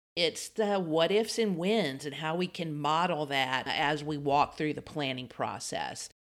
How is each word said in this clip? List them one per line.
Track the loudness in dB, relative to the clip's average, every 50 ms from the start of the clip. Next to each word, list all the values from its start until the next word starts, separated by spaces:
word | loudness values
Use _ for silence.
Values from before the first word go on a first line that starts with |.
| _ _ -2
it's | 0 0 0 0 -4 -10 -8
the | -2 0 0 2 2 0
what | 0 2 2 2 4 4
ifs | 4 2 2 0 0 0
and | 2 2 2
whens | 0 0 2 2 2 2 0 -2 -4 -8
and | -8 -8
how | -6 -4 -2 -2
we | -2 -2 -2
can | -4 -6 -6 -4 -4
model | 0 2 2 4 4 4 2 2 0 -2
that | 0 2 2 2 2 2 0 0 0
as | 0 2 2 2 2 0
we | -2 -4 -4 0
walk | 2 4 4 4 4 2 2 -2
through | -2 -2 -2
the | -4
planning | -8 -8 -6 -4 -2 -2 -4 -6 -8 -10
process. | -6 -4 -4 -4 -4 -6 -8 -6 -6 -4 -4 -6 -6 -10 -12 -14 -16 _ _ _ _